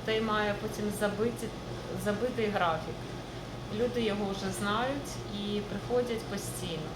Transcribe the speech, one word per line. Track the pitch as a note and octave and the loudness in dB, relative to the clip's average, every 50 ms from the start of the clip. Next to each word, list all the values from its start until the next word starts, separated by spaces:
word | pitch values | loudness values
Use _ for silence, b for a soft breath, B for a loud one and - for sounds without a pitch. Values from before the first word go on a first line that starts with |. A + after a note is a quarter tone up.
| - | 0
той | A3 A3 A3 | 2 2 2
має | A3+ A3 G#3+ G#3+ G#3 G#3 G3+ - | 4 4 4 4 4 2 2 0
потім | A3 G#3+ - - G#3 G#3 G3 - | -2 -2 -2 0 -2 -2 0 2
забиті-, | G#3+ G3+ F#3+ G3 A3 A#3+ - - A3+ G#3 - - - - - - - - D3+ F#3 F#3 | 2 2 2 2 2 2 2 0 -4 -6 -6 -6 -6 -6 -6 -6 -4 -4 -4 0 0
забитий | G#3 G#3 F#3+ A#3 B3 A#3 A#3 A3 | 0 2 2 0 0 2 2 2
графік. | G#3 G3+ F#3+ F3+ E3+ D#3+ D#3+ - - - - - - - - - - - - - - - - - - - | 2 4 4 4 4 4 2 -2 -4 -6 -6 -6 -6 -6 -8 -8 -8 -8 -8 -8 -8 -8 -8 -6 -4 0
Люди | G#3+ A#3+ B3 B3 B3 | 2 2 2 4 2
його | A#3 G#3 G3+ G#3 G#3 G3 | 2 2 2 2 0 0
вже | G3 - G3+ F#3+ | 0 0 -2 -2
знають | F#3 - G#3 G3+ G#3 A3+ B3 C4 C#4+ C#4+ C#4+ - - - - - G3+ | -2 0 2 2 2 2 2 2 0 -2 -2 -4 -6 -6 -6 -4 -4
і | G3+ G3+ G#3 G#3 G#3 | -2 -2 0 0 0
приходять | G3+ - F#3+ G#3 - - A#3+ B3 A#3+ A#3 A3+ A3 | -2 -2 -4 -4 -2 2 2 4 4 2 0 -2
постійно. | G#3+ - G3+ G3 - - - - F#3 F3 E3 D#3 D3+ D3+ - | -2 -2 -4 -4 -4 -4 -4 -4 -4 -2 -2 -4 -4 -6 -6